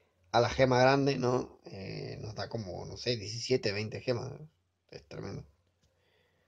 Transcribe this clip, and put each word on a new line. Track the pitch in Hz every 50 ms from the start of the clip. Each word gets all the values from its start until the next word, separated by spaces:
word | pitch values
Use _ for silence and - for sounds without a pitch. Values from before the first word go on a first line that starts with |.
| _ _ _ _ _ _
a | - 117
la | 117 113
gema | - - 131 127 123 123
grande, | 127 131 139 139 139 139 131
¿no? | 127 123 123 127 131 - - - - -
Eh, | 175 - 98 92 107 107 101 151 151 - -
nos | - - 110
da | - 101 -
como, | - 117 104 95 90 92 95
no | - 92 98
sé, | - 120 123
diecisiete, | 113 95 107 113 120 - - 127 127 - 110 98
veinte | 104 110 107 110 104 -
gemas. | 131 123 107 110 113 - - 156 - _ _ _ _ _ _ _ -
Es | - - - -
tremendo. | - - - 98 - - - - _ _ _ _ _ _ _ _ _ _ _ _ _ _ _ _ _ _ _